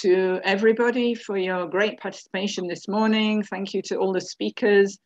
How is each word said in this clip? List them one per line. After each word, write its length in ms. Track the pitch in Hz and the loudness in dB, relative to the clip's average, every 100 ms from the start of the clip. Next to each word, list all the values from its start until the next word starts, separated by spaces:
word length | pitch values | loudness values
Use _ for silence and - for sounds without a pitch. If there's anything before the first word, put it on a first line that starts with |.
to 380 | 202 185 185 185 | 2 2 2 0
everybody 720 | 190 196 220 226 240 247 240 226 | 0 2 4 4 2 2 0 -2
for 200 | - 196 | -4 -4
your 300 | 185 185 175 | -2 -4 -2
great 320 | 185 208 208 | 0 0 -2
participation 680 | 196 - - 190 202 - 180 | -10 -12 -10 -6 -4 -4 -6
this 200 | 170 - | -6 -4
morning. 540 | 202 220 220 214 214 | 0 2 2 2 0
Thank 320 | 202 190 196 | -2 -6 -6
you 80 | 196 | -6
to 120 | - 196 | -4 -2
all 180 | 190 | 0
the 80 | 185 | -2
speakers. 800 | 180 - 208 - 226 202 196 202 | -4 -6 -6 0 4 4 4 0